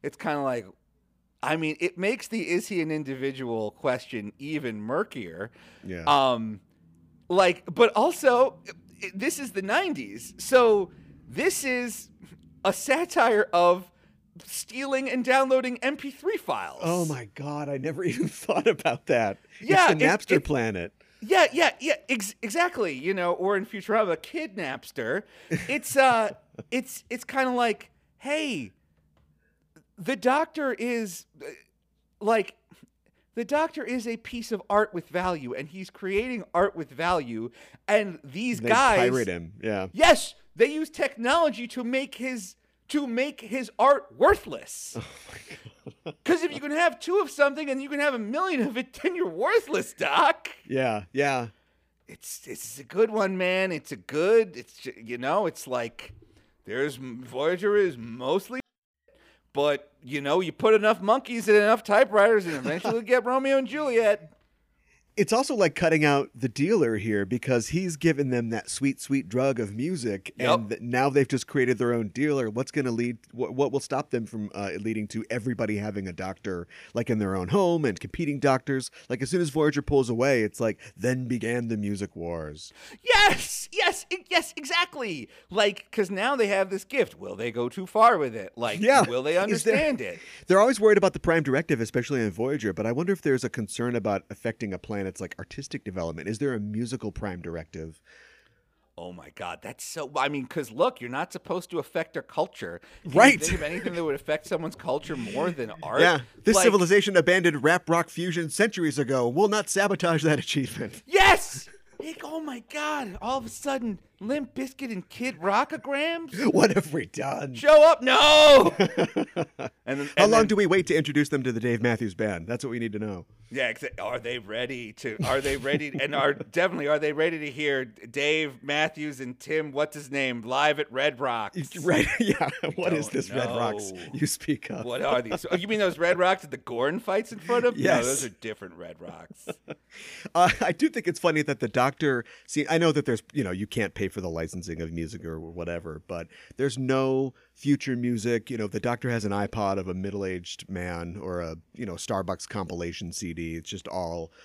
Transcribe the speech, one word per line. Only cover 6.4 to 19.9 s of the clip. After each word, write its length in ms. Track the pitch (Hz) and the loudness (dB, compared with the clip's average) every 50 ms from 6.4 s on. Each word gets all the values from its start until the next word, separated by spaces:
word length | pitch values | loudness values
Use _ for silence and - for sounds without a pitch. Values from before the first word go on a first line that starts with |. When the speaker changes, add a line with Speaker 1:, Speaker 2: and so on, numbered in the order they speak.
| 113 110 107 98 _ _ _ _ _ _ _ _ _ _ _ _ _ _ | -2 -8 -10 -12 _ _ _ _ _ _ _ _ _ _ _ _ _ _
Speaker 1:
like, 340 | 180 185 190 180 175 - _ - | 4 4 6 4 4 0 _ -12
but 200 | 170 - 233 233 - | 4 4 4 4 6
also, 640 | 208 233 330 339 - - 269 247 240 262 269 - - - - | 4 2 2 0 2 2 4 6 6 4 2 2 -8 -20 -20
i-, 40 | - - - - - - - | -20 -20 -20 -20 -20 -14 -14
i-, 60 | 190 185 | -12 -8
this 220 | 190 202 294 - - | -4 -4 -4 -4 -4
is 120 | 277 233 180 | -8 -8 -8
the 80 | 196 190 | -8 -4
nineties. 680 | 190 220 311 392 370 294 147 123 98 101 113 - - - - | 0 0 0 0 0 -4 -6 -8 -12 -12 -14 -16 -16 -16 -14
So 520 | - - 262 254 247 226 214 202 190 175 - - - - - - - - | -6 4 6 6 8 8 6 4 2 -2 -8 -20 -20 -20 -20 -20 -20 -12
this 360 | 120 147 269 381 - - - | -6 -2 -2 0 0 0 -2
is 460 | 269 254 247 247 240 214 - - - - _ - - - - - - - - _ | -2 -2 -2 -2 -6 -8 -12 -16 -20 -20 _ -20 -20 -20 -20 -20 -20 -20 -4 _
a 80 | 190 190 | -2 -2
satire 760 | - - - 262 302 349 339 - - 240 226 226 208 214 - - | -2 0 0 0 0 0 -2 2 2 4 4 4 2 2 2 4
of 380 | 175 175 175 175 180 190 - _ _ _ _ _ _ _ _ _ 170 - | 4 6 6 4 4 0 -14 _ _ _ _ _ _ _ _ _ -20 -18
stealing 640 | - - - - _ - 254 277 277 277 262 269 262 | -12 -10 -10 -10 _ -8 -8 -4 -2 -2 -2 -2 -2
and 120 | 233 254 240 | -2 -2 0
downloading 540 | 254 254 269 269 262 262 262 247 254 247 - - | 2 4 2 4 4 2 2 2 0 -6 -2 -4
M 120 | 262 294 | -4 -4
P 140 | - - 277 | -4 -8 -14
three 280 | 254 - - 349 453 381 | -14 -6 -6 -4 -4 -4
files. 420 | - - 143 107 92 80 65 65 | -4 -6 -6 -6 -6 -8 -10 -6
Speaker 2:
Oh 240 | - 165 170 180 170 | -4 -2 0 0 0
my 240 | 160 151 127 120 101 _ | -2 -4 -6 -8 -12 _
God, 340 | - 139 143 147 147 147 139 | -12 -10 -8 -8 -8 -6 -6
I 80 | 143 135 | -6 -6
never 260 | 131 151 151 147 185 | -4 -6 -6 -4 -4
<laughs> 80 | 175 | -4
even 160 | 117 123 165 156 | -2 -2 -4 -4
thought 380 | - - - - 175 165 - 226 | -4 -10 -6 -2 -2 0 2 2
about 380 | 196 - - 160 120 135 _ | 0 2 0 -2 -2 -2 _
that. 320 | - 151 120 113 101 98 - _ _ - - | 0 2 2 2 0 -2 -6 _ _ -20 -16
Speaker 1:
Yeah, 300 | 196 240 381 381 359 311 | 0 4 6 6 8 6